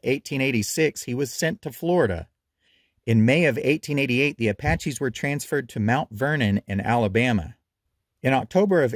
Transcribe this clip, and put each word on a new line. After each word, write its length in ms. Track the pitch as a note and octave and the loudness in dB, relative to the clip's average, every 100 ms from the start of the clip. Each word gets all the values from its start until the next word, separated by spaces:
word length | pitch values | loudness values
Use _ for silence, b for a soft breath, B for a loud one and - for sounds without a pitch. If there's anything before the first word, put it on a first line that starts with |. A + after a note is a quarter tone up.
eighteen 380 | - C#3 - C#3 | -4 -2 -4 -2
eighty-six, 640 | C3+ A#2+ G#2 - D#3 - | 0 0 -2 0 0 -2
he 100 | - | -6
was 180 | A#2+ C#3+ | -6 -6
sent 300 | - D#3+ - | -4 -4 -4
to 80 | D3 | -10
Florida. 560 | - E3+ F3+ A#2+ E2+ - _ _ _ _ _ _ _ - | -8 0 2 2 0 -8 _ _ _ _ _ _ _ 2
In 180 | A2+ | 4
May 200 | A2+ D3+ | 6 4
of 120 | D#3+ A2+ | 2 2
eighteen 420 | B2+ D#3 - C#3+ | 0 0 -2 -4
eighty-eight, 380 | C3+ B2 C#3+ C#3+ | 0 0 0 0
the 100 | A2+ | -2
Apaches 500 | G2+ D3+ E3 - C3 | -2 -2 -2 -4 -4
were 140 | C3+ | -6
transferred 560 | - C#3+ C#3+ - C#3+ B2+ | -4 -6 -6 -4 -6 -4
to 100 | - | -2
Mount 320 | G#2+ C3 - | 0 0 -2
Vernon 520 | G#2 C3+ D3+ A2 G2+ - | -4 -2 0 2 0 0
in 140 | G2 | -4
Alabama. 720 | - A#2+ G#2+ G2+ B2+ G#2+ D#2+ - _ _ _ _ _ _ | 0 0 2 0 0 0 -4 -12 _ _ _ _ _ _
In 80 | C3 | 0
October 500 | C3+ - F3+ G3+ F3+ | 0 2 2 4 4
of 100 | C3 | 2